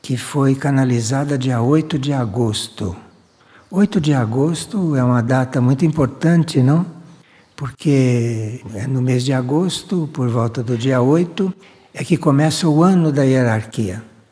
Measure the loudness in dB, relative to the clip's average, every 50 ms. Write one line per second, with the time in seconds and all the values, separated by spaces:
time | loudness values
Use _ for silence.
0 | -4 -4 -6 -4 -4 -4 -2 0 2 2 2 2 0 0 2 2 2 2 0 0
1 | 0 -2 -2 -2 -2 -2 -2 -2 -2 -2 0 0 2 2 2 2 0 -2 -4 -4
2 | -2 -2 -2 -2 -2 -4 -2 -2 -2 -2 -2 -4 -8 -10 -10 -8 -8 -8 -8 -10
3 | -16 -20 _ _ _ _ _ _ _ _ _ -20 _ _ 0 2 2 2 2 0
4 | 2 2 2 2 0 0 0 0 0 0 0 -4 -8 -6 -4 -2 -2 0 0 2
5 | 2 2 2 2 2 2 0 0 0 0 0 0 2 2 2 2 2 0 2 0
6 | 0 -2 -2 -2 0 2 4 2 2 2 2 2 4 4 4 2 0 -2 -8 -18
7 | -20 -20 -20 -20 _ _ _ _ _ _ _ -10 -10 -10 -10 _ 0 2 2 4
8 | 4 4 2 2 0 -2 -4 -4 -6 -8 -10 -12 -14 -12 -10 -8 -6 -4 -2 -2
9 | 0 0 0 0 0 0 -2 -2 0 0 0 0 0 0 -4 -6 -6 -4 -4 -4
10 | -4 -4 -4 -2 -2 0 0 0 -2 -2 -4 -6 -4 -4 -4 -2 0 0 2 2
11 | 2 4 4 2 0 -2 -2 -4 -4 -4 -4 -8 -18 -20 -20 -20 _ _ _ -12
12 | -2 -2 -2 0 2 2 2 4 2 2 0 0 0 2 4 4 4 4 4 4
13 | 2 2 2 2 2 2 4 2 2 2 0 -2 -4 -6 -6 -4 -4 -4 -6 -10
14 | -14 -18 -20 _ _ _